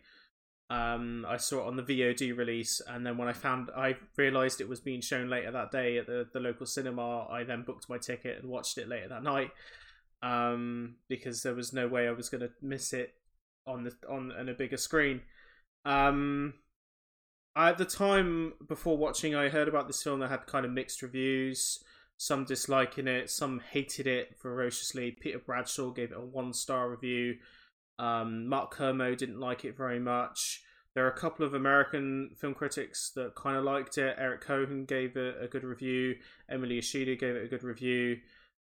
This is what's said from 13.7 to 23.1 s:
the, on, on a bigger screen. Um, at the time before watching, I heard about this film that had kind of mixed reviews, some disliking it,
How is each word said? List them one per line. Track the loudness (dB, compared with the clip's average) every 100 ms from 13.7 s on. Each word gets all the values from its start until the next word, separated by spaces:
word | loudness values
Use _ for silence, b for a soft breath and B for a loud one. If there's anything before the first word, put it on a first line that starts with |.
| -6
the, | -6 -8 -6
on, | -6 -4
on | -6 -4
a |
bigger | -2 -2 -2
screen. | 2 4 4 2 -6 b b b b _
Um, | 2 6 8 6 2 0 -2 -6 _ _ _ _ _ _ _ _ _ 6
at | 6 6
the |
time | 2 4 6 6 6 2 0 -4 -8
before | -2 2 4
watching, | 4 2 0
I | 2 4
heard | 4 4
about | 2 0
this | -2
film | 0 0
that | 0
had | -2 -2
kind | 0
of | 0
mixed | -2 -4 -6
reviews, | -6 0 2 2 0 0 -2 -2 B B B -6
some | -2 0
disliking | 0 -2 2 4 4 0
it, | 0